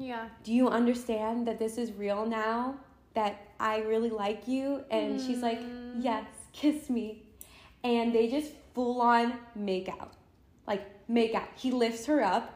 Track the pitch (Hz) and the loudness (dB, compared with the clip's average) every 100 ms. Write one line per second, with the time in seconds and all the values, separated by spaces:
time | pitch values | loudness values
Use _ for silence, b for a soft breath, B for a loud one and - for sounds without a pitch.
0 | 262 233 226 - 220 240 247 220 240 240 | -8 -8 -10 -12 0 4 6 4 4 2
1 | - 220 214 240 233 220 220 233 226 202 | -2 -2 -2 -2 -2 -2 -4 -2 -6 -4
2 | 202 202 226 220 220 233 254 277 - - | -4 -2 -2 -2 0 -2 -2 -6 -14 -20
3 | _ 226 208 - - - 220 220 220 220 | _ -2 -2 -4 -12 -4 -2 0 0 0
4 | 233 220 202 214 247 262 269 277 - 220 | 0 -2 -4 -4 -2 -2 -2 -4 -2 -2
5 | 277 269 262 247 240 240 - - - 233 | 0 -2 -2 -2 -2 -2 -6 -10 -8 -2
6 | 247 214 - - - - 294 294 - 240 | 0 0 -4 -14 -20 0 2 2 0 -2
7 | 214 - - - B B B B 247 233 | -2 -8 -18 -20 B B B B 2 2
8 | 233 226 233 277 302 - - 247 240 247 | 4 4 4 0 -4 -10 -10 -2 -2 2
9 | 240 233 233 247 - 208 202 185 185 - | 4 6 4 -2 -10 -6 -2 -2 -4 -10
10 | - - _ _ _ _ - 202 - - | -14 -18 _ _ _ _ -4 -4 -6 -14
11 | - 233 226 208 - - 254 247 233 233 | 0 2 2 0 -6 -6 -2 2 2 0
12 | - 302 196 208 - | 2 4 4 2 0